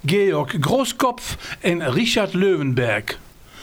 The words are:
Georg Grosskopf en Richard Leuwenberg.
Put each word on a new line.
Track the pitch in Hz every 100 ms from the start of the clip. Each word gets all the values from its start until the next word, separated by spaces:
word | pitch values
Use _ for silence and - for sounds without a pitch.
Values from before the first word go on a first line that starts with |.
Georg | 143 202 196 151 143 156
Grosskopf | 139 247 262 - 254 240 - - - -
en | 196 170 151
Richard | 143 233 233 196
Leuwenberg. | 180 196 170 139 127 120 107 110 - - - - -